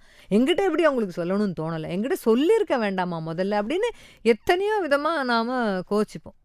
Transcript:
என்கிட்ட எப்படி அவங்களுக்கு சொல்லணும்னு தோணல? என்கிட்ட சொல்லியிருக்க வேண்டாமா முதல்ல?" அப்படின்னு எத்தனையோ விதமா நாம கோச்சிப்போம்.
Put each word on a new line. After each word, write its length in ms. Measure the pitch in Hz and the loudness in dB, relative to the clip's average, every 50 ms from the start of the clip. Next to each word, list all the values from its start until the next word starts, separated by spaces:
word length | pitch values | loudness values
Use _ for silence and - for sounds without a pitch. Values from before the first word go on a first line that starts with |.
| - _ _ - - - | -20 _ _ -20 -4 0
என்கிட்ட 260 | 185 214 254 285 349 | 2 4 4 4 2
எப்படி 280 | 330 392 370 311 339 339 | 2 2 2 2 4 4
அவங்களுக்கு 400 | 302 277 247 214 185 165 180 170 | 2 2 2 -2 -4 -4 -4 -4
சொல்லணும்னு 280 | 175 190 202 214 196 160 160 | -2 -2 -2 -2 -2 -4 -4
தோணல? 360 | 156 160 165 160 156 156 170 | -6 -6 -6 -6 -6 -6 -4
என்கிட்ட 160 | 190 220 269 | -4 -2 -2
சொல்லியிருக்க 640 | 370 - - 233 220 247 294 349 453 453 359 - 311 247 | -4 0 2 2 4 4 4 4 4 2 2 0 0 0
வேண்டாமா 400 | 220 202 190 185 180 180 170 165 160 | 0 0 -2 -2 -2 -2 -4 -6 -6
முதல்ல?" 360 | 160 165 170 185 196 208 208 208 | -6 -4 -4 -2 0 0 -2 -2
அப்படின்னு 240 | 220 302 370 453 480 - - - - - _ | -2 -2 -2 -2 -4 -6 -8 -16 -20 -20 _
எத்தனையோ 640 | - 220 233 - - - 359 359 392 415 440 415 359 285 | 2 2 2 2 2 0 0 2 0 0 0 -2 0 0
விதமா 360 | 285 285 294 311 330 302 269 | 0 0 0 -2 -2 -2 -2
நாம 540 | 247 240 233 226 240 262 254 240 214 190 185 180 - | 0 0 0 0 -2 -2 -2 -2 -2 -2 -4 -4 -2
கோச்சிப்போம். 460 | 202 214 214 - - 165 - 156 - _ | -2 -2 -2 -4 -6 -12 -18 -18 -20 _